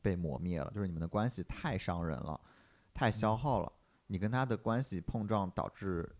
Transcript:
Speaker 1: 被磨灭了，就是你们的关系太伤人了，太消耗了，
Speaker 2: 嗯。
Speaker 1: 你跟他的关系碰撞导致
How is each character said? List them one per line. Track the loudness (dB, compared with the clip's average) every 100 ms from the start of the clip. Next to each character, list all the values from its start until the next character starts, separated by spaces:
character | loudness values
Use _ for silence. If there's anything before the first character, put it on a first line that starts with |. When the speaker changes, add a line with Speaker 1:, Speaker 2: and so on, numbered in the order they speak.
Speaker 1:
被 | 0
磨 | 0 0 -2
灭 | -2 -2
了， | -2
就 | -2
是 | -2
你 |
们 | -2
的 | 0
关 | 2 0
系 | 0
太 | -6 -4 -2 -2
伤 | -2 -2 0
人 | -2
了， | -4 -6 -10 -20 -20 -20 _
太 | 0 2
消 | 4 2 2
耗 | 2 2
了， | 0
Speaker 2:
嗯。 | -6 _ _ _
Speaker 1:
你 | -2
跟 | 2
他 | 2 2
的 | 0
关 | 2 0
系 | 0 -2
碰 | -2 -2 0
撞 | 2 2
导 | -2 -4
致 | -2 -2 0 -2